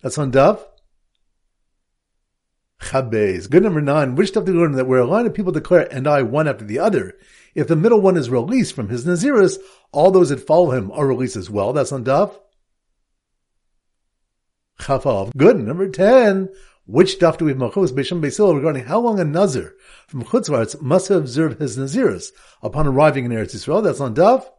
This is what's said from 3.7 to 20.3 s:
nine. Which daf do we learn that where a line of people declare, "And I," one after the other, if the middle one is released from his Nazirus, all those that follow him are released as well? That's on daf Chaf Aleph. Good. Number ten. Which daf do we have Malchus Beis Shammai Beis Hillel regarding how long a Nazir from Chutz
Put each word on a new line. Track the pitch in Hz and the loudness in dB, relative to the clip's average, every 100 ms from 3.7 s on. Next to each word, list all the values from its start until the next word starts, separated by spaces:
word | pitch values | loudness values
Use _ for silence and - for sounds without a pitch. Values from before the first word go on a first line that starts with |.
| 156 | 0
nine. | 143 151 139 | 0 0 0
Which | 127 202 | 0 -2
daf | 220 | -2
do | 180 | -2
we | 175 | 0
learn | 170 | 0
that | 135 127 | 0 0
where | 131 | 2
a | 120 | 2
line | 202 | 0
of | 233 | -2
people | - 185 | -4 -4
declare, | 156 - 175 139 | -4 2 2 2
"And | 131 139 | -4 0
I," | 147 | 0
one | 120 135 156 | 0 -2 -2
after | - 104 | -4 -6
the | 117 | -2
other, | 196 165 95 - _ _ _ | 0 -2 -4 -14 _ _ _
if | - 147 | -6 0
the | 160 | 2
middle | 208 226 | 4 4
one | 190 175 | 4 2
is | 120 | 0
released | 123 135 254 196 | -2 0 -2 -2
from | - 104 | -4 -6
his | 120 139 | -6 -2
Nazirus, | 175 247 254 185 - - _ _ | -2 0 4 2 0 -16 _ _
all | 139 175 | 2 4
those | 190 165 | 6 2
that | 139 - | 0 2
follow | 160 175 | 2 4
him | 127 98 | 0 -4
are | - 139 | -4 -2
released | 123 127 110 | -2 -4 -6
as | 87 | -6
well? | 104 98 | -4 -2
That's | 143 131 | -2 -4
on | 139 | -4
daf | 123 143 202 - _ _ _ _ _ _ _ _ _ _ _ _ _ _ _ _ _ _ _ _ _ _ _ _ | -2 0 0 -4 _ _ _ _ _ _ _ _ _ _ _ _ _ _ _ _ _ _ _ _ _ _ _ _
Chaf | - 135 143 | -4 -2 0
Aleph. | 104 98 | -2 -4
Good. | 131 165 214 | 2 4 4
Number | 107 165 190 | -2 -4 -6
ten. | - 196 254 220 196 190 - - _ - | 0 4 6 4 0 -6 -12 -20 _ -4
Which | 113 190 - | 2 2 4
daf | 165 156 | 0 2
do | |
we | 156 | -2
have | 131 | -2
Malchus | 120 - 175 | -4 0 -2
Beis | 127 135 | -2 -4
Shammai | 175 147 | -4 -4
Beis | 123 | 2
Hillel | 202 151 | 2 2
regarding | 151 139 | 0 -4
how | 117 196 | -4 -2
long | 240 208 | 0 0
a | |
Nazir | 156 151 196 131 82 _ _ - _ | -2 0 0 -2 -8 _ _ -20 _
from | 135 | -12
Chutz | 117 | -2